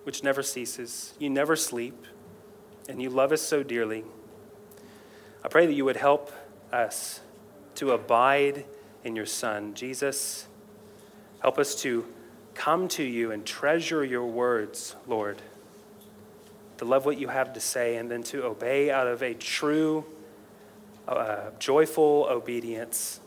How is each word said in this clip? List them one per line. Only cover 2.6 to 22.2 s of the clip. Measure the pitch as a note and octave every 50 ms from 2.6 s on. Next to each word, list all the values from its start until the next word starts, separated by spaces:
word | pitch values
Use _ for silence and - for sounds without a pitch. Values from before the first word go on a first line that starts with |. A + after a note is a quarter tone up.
| - - - - - -
and | C3 B2
you | B2+ C3
love | B2+ C3 C3 C#3
us | D#3 D3+
so | - - D#3 D3 C3
dearly. | - A#2 A#2+ A2+ A2 A2 A2 A2 - - - - - - - - - - - - - - - - - - - - - - - - - - - -
I |
pray | - - D#3 F3
that | E3 D3
you | C#3+ C3+
would | C3+ B2+
help | - C#3 C#3+ C#3+ C#3+ - - - - - - - - - - -
us | B2 A#2 G#2+ - - - - - - - - - - - - - - - - -
to | - C#3+ C3+
abide | B2 A2+ A2+ - A#2+ A#2 B2 C3+ C#3 C#3+ C#3+ C#3+ C#3 C#3 C#3 - - - - - - - -
in | B2 A2+
your | A2 G#2
Son. | G2+ - - - A#2 G#2+ G#2 G#2 G#2 G#2
Jesus, | - B2 B2 C3 B2+ C#3+ C#3 C3+ - - - - - - - - - - - - - - - - - - - - - - - - -
help | - C3 B2+
us | - C#3+ - - - -
to | C#3 A#2+ A#2 A#2 - - - - - - - - - -
come | - - - D#3 F3+ B2 -
to | - - D3+
you | B2+ A#2+ A#2 A#2 A2+
and | A2 G#2 G2+
treasure | - - - - C#3+ D#3+ E3+ D#3+ - E3+ D#3 C#3+
your | C3 B2 B2 A#2+
words, | A#2+ A2+ A#2+ B2 B2 A#2+ A2+ G#2+ G#2 - - - - - - -
Lord, | - A#2+ A2 G#2 G#2 G2+ G#2 - - - - - - - - - - - - - - - - - - - - - - - - - - - -
to | B2+
love | A#2 B2+ C#3 C3
what | C#3+ D3+
you | C3 - -
have | - C3+ C3 - -
to | C3
say, | - - - C3 A#2+ A#2 A#2
and | A#2 A#2 A#2+
then | A#2+ A#2+ A#2
to | - - C#3 B2+
obey | A#2+ G#2+ G#2 A2+ A#2+ C3+ C#3 C#3+ D3
out | C#3 C3+ B2+
of | B2 A#2+ A#2+ C3+
a | B2 A#2
true, | A#2+ - - - - - D3 D3+ D#3 D#3 D#3 D#3 D#3 D#3 - - - - - - - - - - - - - - - - - - - -
uh, | - B2+ - A#2 A2 G#2 G2+ G2+ A2 - -
joyful | - - C3+ D3+ D#3 D3+ - - D#3 D3+ D3 D3